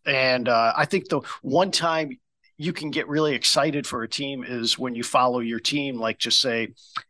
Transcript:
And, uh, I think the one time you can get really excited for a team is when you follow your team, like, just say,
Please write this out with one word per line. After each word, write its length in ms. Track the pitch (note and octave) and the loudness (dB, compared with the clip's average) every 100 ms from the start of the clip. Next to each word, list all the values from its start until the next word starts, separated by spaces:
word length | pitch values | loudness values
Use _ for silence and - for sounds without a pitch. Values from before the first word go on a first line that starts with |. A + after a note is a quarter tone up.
| - | -2
And, 420 | C3+ C3 B2+ A#2+ | 2 4 2 4
uh, 240 | A#2 A#2 | 4 4
I 100 | A2+ D3+ | 2 2
think 220 | G3 F#3 | 0 0
the 120 | D3+ - - | -4 -4 -10
one 300 | - D3+ F#3+ | 0 2 2
time 440 | - E3+ D#3+ D3+ B2+ _ _ _ - | 2 0 0 -2 -8 _ _ _ -8
you 160 | D3+ | -6
can 180 | D#3+ D3+ | -4 -4
get 180 | C#3 D3 | -4 -2
really 260 | D3 D#3 | 0 2
excited 540 | B2 - - D3 C#3+ B2+ | 2 2 2 2 0 -4
for 160 | C3+ | -6
a 40 | A2+ | -4
team 360 | - C#3 C3+ B2 | -6 -6 -6 -6
is 320 | B2 A2+ - | -4 -2 -2
when 160 | B2+ | -2
you 80 | A#2 | -4
follow 380 | A#2 C#3 B2+ B2 | 0 4 4 2
your 180 | A#2 A#2 | -2 -4
team, 400 | - D3 C#3 B2 | -2 -2 -4 -4
like, 180 | A2+ A2 | -4 -2
just 220 | B2 - | 0 2
say, 320 | C3 A#2 A2+ - - - - | 2 0 -2 -8 -16 -14 -10